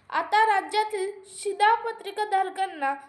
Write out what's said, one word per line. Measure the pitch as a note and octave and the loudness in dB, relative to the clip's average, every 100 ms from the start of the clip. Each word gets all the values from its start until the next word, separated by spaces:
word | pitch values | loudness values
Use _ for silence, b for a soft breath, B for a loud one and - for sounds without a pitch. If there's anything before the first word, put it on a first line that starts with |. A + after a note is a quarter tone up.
| b | b
आता | D#4 E4+ G#4 A4 | -4 2 4 4
राज्यातील | G4 E4 G#4 G#4+ G#4 G4 G4+ - | 4 2 0 0 -2 -4 -8 -16
शिधापत्रिकाधारकांना | - G4+ F#4+ G#4 A4+ A4+ A4 G4+ G4+ G#4 F#4+ F#4+ F#4+ F#4+ D#4+ C#4 C#4 | -8 -6 4 4 4 0 -8 -8 -4 0 0 0 -2 -6 -2 -4 -4